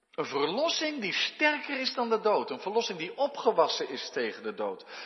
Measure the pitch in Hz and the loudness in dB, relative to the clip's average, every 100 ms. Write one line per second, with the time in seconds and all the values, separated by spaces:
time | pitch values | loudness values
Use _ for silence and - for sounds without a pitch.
0 | _ - 143 135 147 214 330 330 311 294 | _ -6 -2 0 0 2 0 0 -2 -2
1 | 196 - - - 302 294 247 269 254 - | -2 -2 -2 2 2 2 -4 -4 -2 0
2 | 233 220 214 175 123 127 190 220 226 180 | 2 4 4 4 2 -4 0 0 0 -4
3 | 165 - 277 - 226 175 151 - 151 131 | -6 -2 -2 2 2 6 4 4 -4 -6
4 | - 135 113 - 107 101 104 92 - - | -4 -2 -2 -2 -6 -2 -4 -4 -10 -14